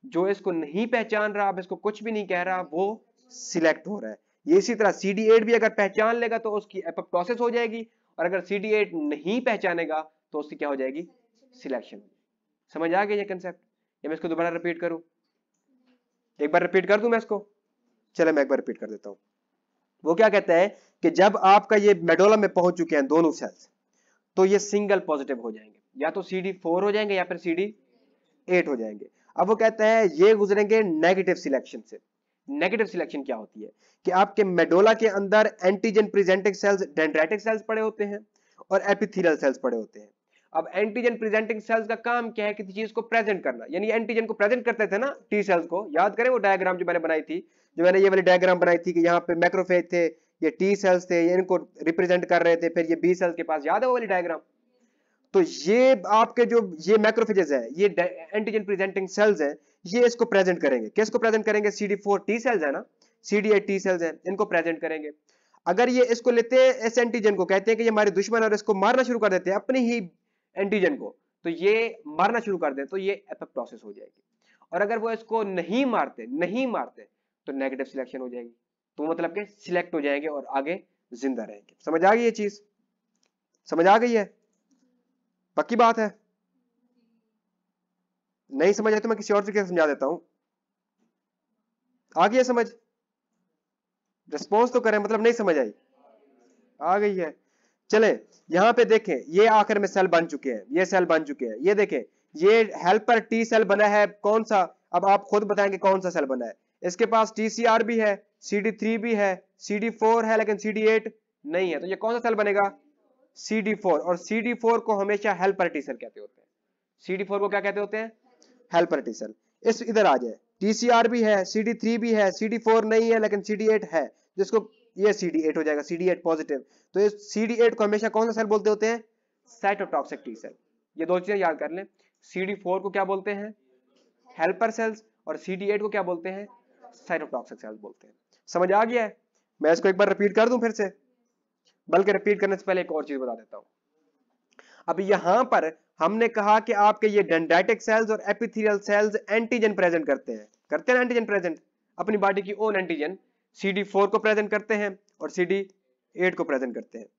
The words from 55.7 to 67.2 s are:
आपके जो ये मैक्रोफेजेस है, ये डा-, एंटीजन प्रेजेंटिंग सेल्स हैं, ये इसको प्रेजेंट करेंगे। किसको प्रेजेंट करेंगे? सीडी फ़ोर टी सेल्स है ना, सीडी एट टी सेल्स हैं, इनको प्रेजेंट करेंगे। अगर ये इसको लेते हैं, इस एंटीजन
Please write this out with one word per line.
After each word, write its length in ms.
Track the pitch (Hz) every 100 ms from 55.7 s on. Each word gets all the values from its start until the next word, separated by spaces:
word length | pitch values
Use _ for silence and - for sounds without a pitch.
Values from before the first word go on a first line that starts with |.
| 226 262 254 185
आपके 380 | 220 233 - 233
जो 140 | 233 196 160
ये 160 | 165 220
मैक्रोफेजेस 540 | 214 220 220 196 156
है, 160 | 135 117
ये 160 | 156 202
डा-, 200 | 175 175 - 165
एंटीजन 300 | 208 220 220
प्रेजेंटिंग 440 | 196 190 190 190 190
सेल्स 320 | 208 214 185
हैं, 140 | 143 - _ _ 175
ये 200 | 226 240
इसको 200 | 240 233
प्रेजेंट 360 | 196 185 170
करेंगे। 280 | 143 127 110
किसको 300 | - 214 233
प्रेजेंट 260 | 220 220 214
करेंगे? 260 | 208 208
सीडी 240 | 202 208 202
फ़ोर 280 | 202 196 196
टी 120 | 226
सेल्स 240 | 254 220
है 80 | 151
ना, 120 | 151 233 _ _ _ -
सीडी 260 | 208 208
एट 160 | 208 -
टी 120 | 196
सेल्स 220 | 190 180
हैं, 120 | 165 156 180
इनको 180 | 196 208
प्रेजेंट 340 | 175 165 160
करेंगे। 300 | 165 156 151 - _ _ _ _ -
अगर 240 | 196 247
ये 140 | 254 247
इसको 260 | 233 240
लेते 240 | 233 233 254
हैं, 180 | 262 240 220
इस 100 | 240
एंटीजन 380 | 240 226